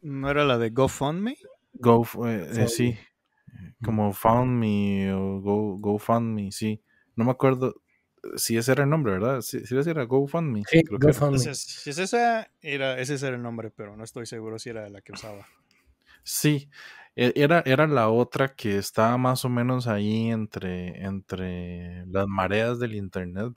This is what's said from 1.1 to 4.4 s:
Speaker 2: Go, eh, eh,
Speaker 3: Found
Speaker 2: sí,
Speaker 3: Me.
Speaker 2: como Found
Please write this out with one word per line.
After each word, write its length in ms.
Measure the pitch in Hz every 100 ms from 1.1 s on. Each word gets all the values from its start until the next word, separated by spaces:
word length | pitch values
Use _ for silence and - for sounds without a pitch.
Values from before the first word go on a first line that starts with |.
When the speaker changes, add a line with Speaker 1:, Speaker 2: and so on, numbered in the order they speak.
| 165 214 285 - - _
Speaker 2:
Go, 300 | - 117 117 117 98 117
eh, 200 | 110 85
eh, 20 | 117
Speaker 3:
Found 120 | 107
Speaker 2:
sí, 260 | - 123 113 - _ _ _ -
Speaker 3:
Me. 240 | - 90 -
Speaker 2:
como 300 | 117 110 104
Found 380 | 98 113 117